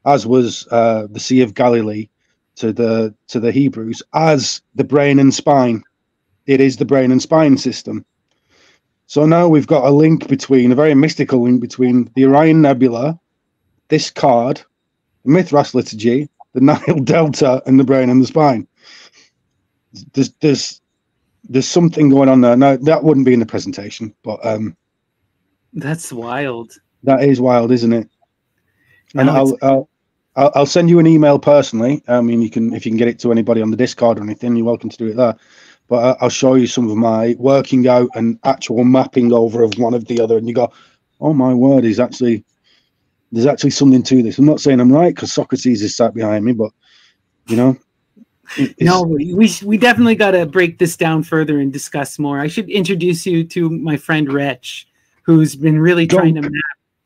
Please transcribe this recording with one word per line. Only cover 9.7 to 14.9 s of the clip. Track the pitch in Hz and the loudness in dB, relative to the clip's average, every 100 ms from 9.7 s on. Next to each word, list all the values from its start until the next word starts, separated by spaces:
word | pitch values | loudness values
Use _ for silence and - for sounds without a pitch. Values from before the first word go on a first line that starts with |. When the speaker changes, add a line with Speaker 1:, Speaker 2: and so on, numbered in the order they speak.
| 156 123 | 0 2
Speaker 1:
a | |
link | 143 156 160 - | 4 4 2 -2
between, | 135 - 135 123 | -6 0 2 4
a | 127 | 2
very | 156 135 | 4 4
mystical | 156 - 143 127 | 2 -2 -2 0
link | 120 123 | 0 0
between | 123 - 127 123 113 131 | -2 -2 0 0 -2 0
the | 135 | 2
Orion | 143 160 160 | 4 4 4
Nebula, | 147 127 127 117 143 165 _ _ _ _ _ _ _ | 4 2 0 0 -4 -6 _ _ _ _ _ _ _
this | 151 - | -4 -4
card, | - 147 120 123 156 - _ _ | -2 0 2 0 -6 -10 _ _